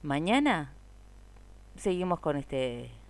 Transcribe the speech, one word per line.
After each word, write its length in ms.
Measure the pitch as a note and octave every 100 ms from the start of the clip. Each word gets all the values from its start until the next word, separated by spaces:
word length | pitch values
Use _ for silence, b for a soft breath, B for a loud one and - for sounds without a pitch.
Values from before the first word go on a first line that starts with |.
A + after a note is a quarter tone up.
Mañana 720 | D3+ C#3 E3+ B3+ D4 F3+ C#3+ - - - - - - - - - -
seguimos 460 | - G3+ F3+ F#3 E3+
con 160 | D#3 C#3+
este 560 | C#3 C3+ B2+ A#2+ A#2+ A2+